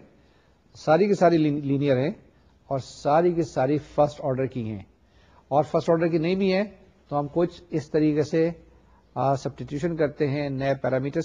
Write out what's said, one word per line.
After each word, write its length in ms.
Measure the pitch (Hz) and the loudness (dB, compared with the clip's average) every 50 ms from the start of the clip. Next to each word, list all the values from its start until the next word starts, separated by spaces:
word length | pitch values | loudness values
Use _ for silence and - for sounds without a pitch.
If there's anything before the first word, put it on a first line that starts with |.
| - - _ _ _ _ _ _ _ _ _ _ _ _ _ | -8 -12 _ _ _ _ _ _ _ _ _ _ _ _ _
ساری 320 | - - - 156 165 202 | -8 2 2 4 4 4
کی 80 | 208 202 | 4 4
ساری 220 | - 185 170 170 | 4 4 4 6
لین-، 260 | 160 156 151 143 151 143 | 4 4 2 0 -2 -2
لینئر 340 | 135 139 139 143 143 131 | 0 0 0 2 2 2
ہیں 140 | 123 135 160 226 - - - _ _ _ _ _ _ _ | 2 2 0 -4 -6 -14 -20 _ _ _ _ _ _ _
اور 120 | - 139 131 | -8 -6 -6
ساری 540 | 123 - - - - 143 143 160 175 180 170 | -6 -10 -16 -6 -2 2 2 4 4 2 2
کی 100 | 165 160 | 0 -2
ساری 360 | - - 143 131 135 147 147 | -2 -2 -2 0 0 0 -2
فرسٹ 420 | 139 - - - 147 143 147 - - | -4 -4 0 2 2 2 0 -4 -4
آرڈر 220 | 143 131 127 135 | -4 -2 -2 -2
کی 240 | 131 - 127 113 110 | -4 -4 -6 -6 -6
ہیں، 120 | 110 98 95 - _ _ _ _ _ _ _ _ _ - _ _ | -8 -8 -12 -16 _ _ _ _ _ _ _ _ _ -20 _ _
اور 160 | 135 147 151 | 0 0 0
فرسٹ 260 | 151 - 165 - - | 0 -2 -2 0 2
آرڈر 160 | 165 165 170 | 2 2 2
کی 120 | 170 160 170 | 0 0 0
نہیں 160 | 151 170 185 | 0 0 0
بھی 180 | 190 196 190 185 | 0 0 0 2
ہیں 120 | 190 208 208 - - - _ _ _ _ _ | 0 -2 -4 -6 -14 -20 _ _ _ _ _
تو 100 | 143 147 | -6 -4
ہم 80 | 147 139 139 | -4 -2 -2
کچھ 280 | 165 175 170 - - - - | -2 -2 -2 -4 -10 -16 -6
اس 200 | - 156 - - | -6 -6 -6 -2
طریقے 320 | - 156 151 151 147 151 147 | 0 2 2 2 2 0 0
سے، 280 | 143 - 165 160 170 170 165 - - _ _ _ _ _ _ _ _ _ | 0 0 0 0 0 -2 -6 -14 -20 _ _ _ _ _ _ _ _ _
آ، 200 | 123 131 135 139 | -2 0 0 0
سبسٹیٹیوشن 600 | 131 - 139 131 - 127 120 143 147 156 175 170 | -2 -4 -8 -10 -10 -12 -10 -8 -6 -4 -4 -2
کرتے 320 | 156 156 139 143 - 156 139 | 0 -2 -2 0 -2 -2 -2
ہیں، 200 | 135 147 147 143 | 0 -2 -4 -4
نئے 260 | 139 131 135 139 139 | -4 -4 -2 -2 -2
پیرامیٹرز 500 | 135 - 127 127 131 131 143 139 165 160 | -2 -2 -2 -2 -2 -2 -2 -4 -4 -4